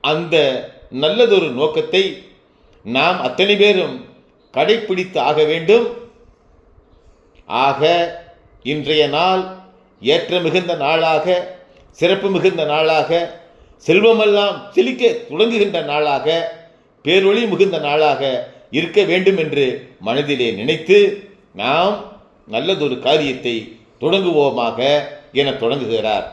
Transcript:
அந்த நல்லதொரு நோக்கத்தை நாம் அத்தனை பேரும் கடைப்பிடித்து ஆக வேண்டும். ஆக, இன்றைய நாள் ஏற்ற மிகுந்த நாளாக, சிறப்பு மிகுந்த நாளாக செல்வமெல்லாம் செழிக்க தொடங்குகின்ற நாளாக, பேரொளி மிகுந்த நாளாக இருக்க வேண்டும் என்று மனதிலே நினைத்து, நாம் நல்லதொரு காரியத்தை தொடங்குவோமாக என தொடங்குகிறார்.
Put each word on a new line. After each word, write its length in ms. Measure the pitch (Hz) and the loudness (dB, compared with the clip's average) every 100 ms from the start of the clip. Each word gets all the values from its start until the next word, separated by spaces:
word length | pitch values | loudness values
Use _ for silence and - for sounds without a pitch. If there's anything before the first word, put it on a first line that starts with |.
அந்த 320 | 139 160 170 160 139 127 - - - | -2 -2 0 2 2 -2 -8 -18 -14
நல்லதொரு 580 | 127 151 214 226 196 160 | -4 -2 2 4 4 2
நோக்கத்தை 520 | 123 151 156 151 185 190 147 - _ _ _ _ _ | -2 -2 -2 -2 0 -2 -6 -18 _ _ _ _ _
நாம் 340 | 104 127 160 180 | -6 0 0 0
அத்தனை 340 | 131 - 196 202 | -4 0 0 4
பேரும் 400 | 202 185 156 127 - - _ _ _ | 4 2 -2 -8 -16 -20 _ _ _
கடைப்பிடித்து 640 | 131 160 226 208 185 185 160 | -2 0 0 -2 -4 -4 -2
ஆக 180 | 131 151 | -2 0
வேண்டும். 420 | 151 165 165 226 240 - - _ - _ _ _ _ _ _ _ _ _ _ _ _ 117 | 0 0 2 2 2 -8 -18 _ -20 _ _ _ _ _ _ _ _ _ _ _ _ -2
ஆக, 240 | 135 135 156 175 170 - - - _ _ | 0 2 2 2 -2 -8 -20 -20 _ _
இன்றைய 420 | 127 151 143 151 143 | -6 -6 -2 0 2
நாள் 360 | 143 185 185 185 - - _ _ _ | 2 0 0 -4 -12 -20 _ _ _
ஏற்ற 380 | 117 165 156 180 | 0 0 0 -2
மிகுந்த 340 | 170 175 175 | 0 -2 -2
நாளாக, 520 | 165 143 160 160 156 180 180 180 - - _ _ | -4 0 0 2 0 0 -2 -2 -14 -20 _ _
சிறப்பு 380 | - 170 196 196 | -2 0 2 0
மிகுந்த 340 | 190 185 170 | 2 2 2
நாளாக 460 | 151 147 156 160 143 170 170 - - _ _ _ | 0 0 2 2 2 -2 -2 -10 -20 _ _ _
செல்வமெல்லாம் 720 | - 180 220 226 214 202 202 160 - | 2 4 6 4 4 2 0 -4 -2
செழிக்க 400 | - 233 247 233 226 | 0 0 2 0 0
தொடங்குகின்ற 560 | - 151 226 226 202 170 | -8 -2 0 2 0 0
நாளாக, 440 | 147 147 151 135 151 165 165 - - _ _ _ | -2 -2 0 0 0 -2 -4 -10 -20 _ _ _
பேரொளி 380 | 143 185 190 214 226 | 0 2 4 2 0
மிகுந்த 320 | 180 196 165 | 2 0 0
நாளாக 440 | 147 147 151 131 139 123 - - - | -2 2 2 0 -2 -4 -8 -18 -8
இருக்க 320 | 131 165 208 | -6 0 2
வேண்டும் 340 | 175 180 190 190 | 2 2 2 2
என்று 280 | 156 139 131 117 - - | -2 0 -2 -2 -12 -10
மனதிலே 480 | 98 127 143 135 120 | -4 -2 -2 0 -2
நினைத்து, 460 | 98 123 165 160 202 196 - - - _ 95 | -2 -4 -4 4 4 4 0 -14 -20 _ -8
நாம் 400 | 113 151 190 208 - - _ _ - | -2 0 0 -2 -10 -20 _ _ -8
நல்லதொரு 480 | 110 156 175 143 123 | -6 -4 -2 -2 -2
காரியத்தை 560 | 127 151 147 127 127 113 107 - _ _ | 0 0 0 -4 -6 -6 -8 -20 _ _
தொடங்குவோமாக 800 | 151 196 180 156 139 117 120 113 135 147 143 - - | -2 0 0 2 0 0 -4 -2 0 0 -2 -16 -6
என 200 | 127 139 | -2 -2
தொடங்குகிறார். 760 | 117 113 139 117 113 107 104 - | -2 -4 -2 -4 -4 -2 -4 -6